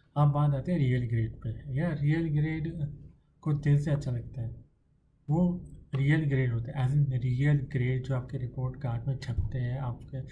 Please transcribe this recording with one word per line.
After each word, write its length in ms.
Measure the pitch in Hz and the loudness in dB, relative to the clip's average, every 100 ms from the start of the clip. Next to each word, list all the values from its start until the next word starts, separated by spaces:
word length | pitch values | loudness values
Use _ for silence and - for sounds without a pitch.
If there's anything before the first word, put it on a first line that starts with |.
| _ - | _ 4
अब 120 | 147 | 4
बात 260 | 143 147 | 6 4
आती 180 | 139 131 | 2 0
है 60 | 165 | 2
रियल 300 | 131 123 120 | 4 2 2
ग्रेड 280 | 113 113 - | 0 0 -4
पे। 420 | 113 107 147 131 | -8 -8 -6 -2
यार 200 | 175 147 | -2 0
रियल 420 | 147 160 165 147 | 2 2 2 2
ग्रेड 320 | 156 160 165 170 139 - - - _ _ | 0 0 -4 -4 -6 -6 -16 -20 _ _
को 120 | - | -2
दिल 260 | 147 143 143 | 0 4 4
से 120 | 147 | 4
अच्छा 200 | 143 135 | -2 -2
लगता 320 | 120 - 131 | -4 -6 -8
है, 220 | 113 - - _ _ _ _ _ - | -8 -8 -16 _ _ _ _ _ -2
वो 340 | 156 180 175 - - - | 2 4 2 -8 -16 -8
real 300 | 135 139 156 | 0 4 4
grade 280 | 147 135 127 | 4 2 2
होते 180 | 117 113 | 0 -4
हैं, 180 | - 127 | -2 0
as 60 | |
in 180 | 147 143 | 2 2
real 440 | 127 127 123 143 147 | 0 0 2 4 2
grade 460 | 127 131 123 127 | 0 -2 0 0
जो 140 | 123 139 | 0 -2
आपके 220 | - - | -2 -6
report 440 | 120 - 127 - | -6 -6 -6 -4
card 240 | 123 117 139 | -4 -4 -4
में 120 | 127 | -4
छपते 400 | - 117 - 127 | -4 -2 -2 -2
हैं, 200 | 120 127 | -2 -2
आपके 420 | 131 117 - 131 135 | -4 -6 -10 -10 -10